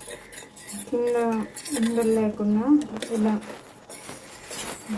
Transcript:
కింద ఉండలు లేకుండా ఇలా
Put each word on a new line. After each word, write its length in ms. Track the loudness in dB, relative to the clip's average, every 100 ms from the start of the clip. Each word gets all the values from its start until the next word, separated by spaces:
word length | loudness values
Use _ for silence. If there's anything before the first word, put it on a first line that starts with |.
| -14 -14 -14 -16 -16 -16 -10 -10 -4
కింద 280 | 0 2 2 2 0 -2 -8 -4 0
ఉండలు 340 | 2 4 4 4
లేకుండా 460 | 2 2 2 4 6 6 4 -4 -2 2
ఇలా 160 | 4 2 -2 -14 -18 -20 -16 -14 -14 -14 -16 -18 -12 -10 -8 -8 -6